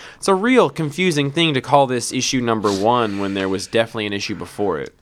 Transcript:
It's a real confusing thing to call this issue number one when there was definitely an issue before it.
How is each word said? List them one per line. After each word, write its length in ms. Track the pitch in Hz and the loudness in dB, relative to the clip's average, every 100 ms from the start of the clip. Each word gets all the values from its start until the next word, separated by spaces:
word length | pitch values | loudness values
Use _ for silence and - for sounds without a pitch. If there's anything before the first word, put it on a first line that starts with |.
| - - | -18 -6
It's 120 | - | 0
a 60 | |
real 360 | 190 226 254 165 | 2 4 4 4
confusing 600 | - 156 139 185 147 139 | 0 -4 0 0 2 0
thing 220 | 143 165 | 0 0
to 80 | 135 | 0
call 260 | 120 143 135 | 2 4 4
this 260 | 123 - | 0 -2
issue 280 | 131 120 131 | -4 -2 0
number 320 | 120 113 104 | 0 0 2
one 460 | 98 104 120 113 101 | 2 2 2 0 -2
when 160 | 98 | -4
there 140 | 98 95 | -2 -2
was 180 | 95 - | -2 -2
definitely 400 | 117 113 117 104 | -2 -2 -4 -6
an 80 | |
issue 200 | 101 - | -6 -6
before 440 | 90 87 - 101 80 | -8 -10 -4 -4 -2
it. 160 | 64 - | -6 -12